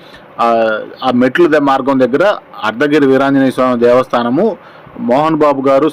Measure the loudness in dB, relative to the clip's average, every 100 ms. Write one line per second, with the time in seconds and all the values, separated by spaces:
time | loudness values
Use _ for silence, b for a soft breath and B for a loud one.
0 | B B B -4 0 0 0 -2 -8 -8
1 | -4 0 0 2 2 2 0 0 0 0
2 | 0 0 0 -2 -8 -10 -8 -2 0 2
3 | 2 2 2 0 0 0 -2 0 2 2
4 | 0 -2 -2 -2 -2 -4 B B B -10
5 | -2 0 0 0 0 0 0 2 0